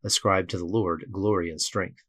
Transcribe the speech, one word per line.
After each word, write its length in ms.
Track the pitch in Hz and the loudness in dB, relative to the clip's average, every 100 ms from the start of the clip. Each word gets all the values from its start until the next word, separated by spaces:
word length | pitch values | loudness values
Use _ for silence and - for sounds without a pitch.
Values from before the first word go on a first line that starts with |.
Ascribe 440 | 104 - 104 95 87 | 0 2 4 4 2
to 100 | 92 | -4
the 80 | 85 | 0
Lord 400 | 110 92 82 - | 0 0 -2 -4
glory 380 | 98 101 101 85 | -2 2 2 0
and 100 | 80 | -4
strength. 460 | - 104 90 - | -4 -2 -4 -8